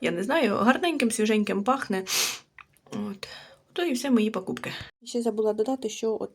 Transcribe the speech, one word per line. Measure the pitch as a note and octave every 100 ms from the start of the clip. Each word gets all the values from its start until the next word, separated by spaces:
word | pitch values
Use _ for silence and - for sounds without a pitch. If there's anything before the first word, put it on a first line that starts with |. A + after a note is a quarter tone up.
Я | -
не | E3+
знаю. | G#3 D#4+ A#3
Гарненьким, | G3 A3 C4+ F4 D4 A#3
свіженьким | A3 G#3+ G#3+ G#3 F#3+
пахне. | G3+ C4 - F#3+ F#3+ - - - - - - _ -
От. | G#2 G#2 - - - - - _
То | -
і | F4
все | B3 C#4+
мої | A#3+ G#3+
покупки. | F#3+ F#3+ B3 - - - -
Ще | A#3+ A#3+
забула | A#3 G#3+ G#3+
додати, | G#3+ A3 C4 A3
що | G#3 A3 A3
от | G3